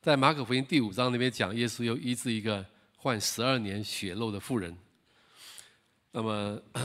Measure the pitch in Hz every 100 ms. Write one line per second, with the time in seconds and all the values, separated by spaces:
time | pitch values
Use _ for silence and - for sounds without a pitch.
0 | - 143 135 151 113 127 135 160 110 95
1 | 127 123 127 120 98 113 120 - 117 117
2 | 123 123 127 113 107 101 95 _ _ _
3 | 139 113 - - 123 131 104 98 104 -
4 | 95 92 113 101 - 123 87 87 - _
5 | _ _ _ - - - - _ _ _
6 | _ 123 110 104 101 104 - 123